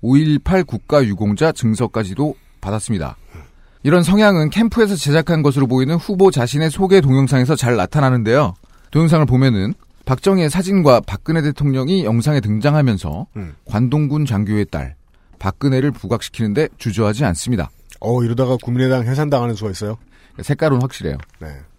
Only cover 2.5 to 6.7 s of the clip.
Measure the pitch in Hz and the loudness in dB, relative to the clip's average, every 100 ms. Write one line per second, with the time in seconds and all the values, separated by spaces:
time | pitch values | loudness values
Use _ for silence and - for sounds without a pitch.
2.5 | _ 95 107 - 104 69 - - 82 - | _ -8 -6 -4 -6 -6 -12 -20 -20 -20
3.5 | _ _ _ 131 175 170 196 214 185 156 | _ _ _ 2 2 4 4 4 4 0
4.5 | 185 226 226 220 196 143 147 151 165 147 | 0 0 2 0 0 0 0 2 2 2
5.5 | 135 135 127 131 170 - 190 190 180 120 | 2 0 0 0 -2 -4 4 4 4 -2
6.5 | 143 160 | 0 -2